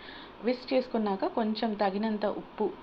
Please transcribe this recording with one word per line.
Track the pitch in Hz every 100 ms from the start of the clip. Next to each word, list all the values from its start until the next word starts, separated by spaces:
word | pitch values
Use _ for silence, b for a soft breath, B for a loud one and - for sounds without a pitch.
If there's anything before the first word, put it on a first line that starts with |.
| B B B B
విస్క్ | 214 254 -
చేసుకున్నాక | 262 254 226 208 196
కొంచెం | 339 - 214 214 233
తగినంత | 208 202 196 220 214 208
ఉప్పు, | - - - 208 -